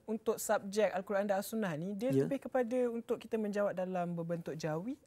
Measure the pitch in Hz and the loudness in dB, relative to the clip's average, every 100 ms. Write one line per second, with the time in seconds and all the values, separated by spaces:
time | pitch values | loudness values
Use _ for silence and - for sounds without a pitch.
0 | - 220 - - - 202 202 208 202 180 | -4 -2 0 0 2 0 0 2 2 2
1 | 196 196 208 190 202 226 196 151 180 202 | 0 0 2 0 0 -2 -2 -2 -4 -2
2 | 247 269 - 269 254 262 233 254 247 233 | 2 4 2 0 0 0 2 2 0 0
3 | - 233 226 220 208 202 202 180 185 180 | -2 -4 -2 -2 0 2 0 0 -2 -2
4 | 175 170 165 170 165 151 160 156 214 294 | -2 -2 -2 -4 -4 -4 -2 -2 -4 -8